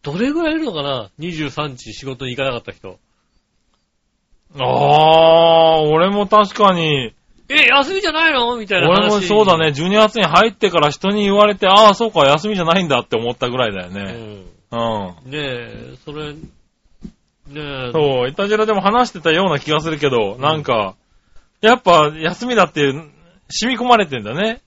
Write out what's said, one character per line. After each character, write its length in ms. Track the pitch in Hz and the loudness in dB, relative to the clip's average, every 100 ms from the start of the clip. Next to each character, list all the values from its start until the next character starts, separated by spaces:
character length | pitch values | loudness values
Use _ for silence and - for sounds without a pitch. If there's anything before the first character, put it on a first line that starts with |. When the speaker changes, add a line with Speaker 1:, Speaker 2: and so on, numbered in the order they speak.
| 147 | -10
Speaker 1:
ど 40 | 160 | -6
れ 140 | 247 | -4
ぐ 120 | 311 | -2
ら 80 | 330 | -4
い 20 | |
い 40 | 320 | -4
る 60 | |
の 80 | 311 | -6
か 100 | 165 | -6
な？ 280 | 143 131 101 - | -6 -6 -8 -12
二 140 | 170 | -10
十 180 | 160 147 | -8 -8
三 220 | 135 147 | -8 -10
日 200 | 123 - | -10 -18
仕 140 | - 135 | -14 -14
事 200 | 123 131 | -12 -10
に 100 | 123 | -6
行 20 | |
か 60 | |
な 80 | 135 | -6
か 60 | 120 | -6
っ 40 | |
た 80 | - | -12
人。 280 | - 95 90 _ _ _ _ _ _ _ _ _ _ _ _ _ _ _ 143 | -18 -18 -20 _ _ _ _ _ _ _ _ _ _ _ _ _ _ _ -6
Speaker 2:
あ 1200 | 127 127 143 147 156 160 165 165 165 165 165 160 | -2 0 4 4 6 6 6 6 6 6 4 4
ー、 80 | 156 | 2
俺 220 | 156 185 | 2 0
も 160 | 202 202 | -2 2
確 280 | 214 202 | 2 2
か 180 | - 202 | 2 2
に。 400 | 180 160 143 117 _ _ _ _ | 2 0 -2 -4 _ _ _ _
Speaker 1:
「え、 180 | 294 254 | 2 4
休 260 | 277 277 | 2 0
み 60 | 381 | -2
じ 80 | 381 | -4
ゃ 40 | |
な 160 | 311 320 | -2 0
い 20 | |
の？」 240 | 277 240 240 | 0 -2 -4
み 80 | 202 | -4
た 120 | 190 | 0
い 20 | |
な 80 | 165 | 2
話。 120 | 190 | 2
Speaker 2:
俺 60 | 214 | 2
も 120 | 208 | 0
そ 220 | 185 208 | 0 2
う 40 | 202 | 4
だ 120 | 165 | 2
ね。 140 | 160 | 0
十 160 | 139 175 | -2 -2
二 80 | 208 | 2
月 200 | 214 226 | 2 2
に 80 | |
入 260 | 175 170 226 | 2 2 2
っ 20 | |
て 180 | - 202 | 0 0
か 80 | 170 | 2
ら 120 | 147 | 0
人 180 | 139 190 | 0 -4
に 140 | 208 | -2
言 120 | 202 | 0
わ 120 | 202 208 | 2 2
れ 100 | 202 | 2
て、 100 | 190 | 2
あ 240 | 196 214 | 6 6
ー、 40 | |
そ 120 | 190 226 | 4 -2
う 40 | |
か、 120 | 180 139 | 2 2
休 220 | 151 208 | 2 0
み 60 | |
じ 60 | 202 | -4
ゃ 40 | |
な 140 | 165 175 | 0 0
い 60 | |
ん 40 | 175 | 0
だ 120 | 127 | -2
っ 60 | 120 | -2
て 100 | 113 | -4
思 160 | 117 | -4
っ 40 | 120 | -4
た 140 | 123 | -6
ぐ 60 | 123 | -2
ら 120 | 117 | -2
い 40 | |
だ 120 | 95 90 | -4 -10
よ 40 | |
ね。 560 | 98 98 117 110 104 90 _ _ | -10 -10 -12 -14 -18 -20 _ _
Speaker 1:
う 60 | 117 | -6
ん。 20 | |
Speaker 2:
う 500 | 117 107 95 85 127 | -4 -6 -8 -14 -14
ん。 20 | |
Speaker 1:
ね 80 | 147 | -10
え、 560 | 143 123 117 110 123 131 | -10 -10 -14 -18 -20 -20
そ 80 | - | -18
れ、 200 | 151 151 | -14 -14
ね 80 | 151 - _ _ _ _ _ - _ _ _ - | -16 -20 _ _ _ _ _ -20 _ _ _ -20
え。 360 | 143 147 139 127 | -14 -12 -10 -6
Speaker 2:
そ 320 | 156 147 127 | -2 0 0
う、 40 | 123 | -4
イ 60 | |
タ 140 | 151 202 | -4 -2
ジ 80 | 214 | -2
ラ 100 | 220 | 0
で 60 | |
も 80 | 208 | 0
話 300 | 190 233 240 | 0 0 -2
し 20 | |
て 80 | 185 | -2
た 100 | 165 | -2
よ 160 | 160 190 | 0 0
う 40 | |
な 80 | 143 | -2
気 120 | 147 | -2
が 100 | 151 | -4
す 100 | 160 | -2
る 80 | 156 | -2
け 120 | 143 | 0
ど、 240 | 123 101 | 0 -2
Speaker 1:
う 40 | 110 | -2
ん。 20 | |
Speaker 2:
な 160 | 143 156 | -2 -2
ん 60 | |
か、 340 | 143 117 98 - _ _ _ - _ _ | -2 -2 -2 -8 _ _ _ -20 _ _
や 140 | 214 | 2
っ 80 | 240 | 2
ぱ 300 | - 170 151 156 | 4 4 2 -2
休 300 | 160 175 247 | -6 -6 -2
み 80 | 233 | 0
だ 80 | |
っ 80 | 175 | 0
て 200 | 156 139 131 151 _ _ _ _ | 0 -2 -2 -12 _ _ _ _
染 260 | - 233 | -6 -4
み 40 | 247 | -4
込 60 | |
ま 120 | 247 233 | 2 2
れ 100 | 175 | 2
て 120 | 131 | -4
ん 60 | |
だ 100 | 101 | -8
ね。 260 | 139 214 247 | -4 -4 -6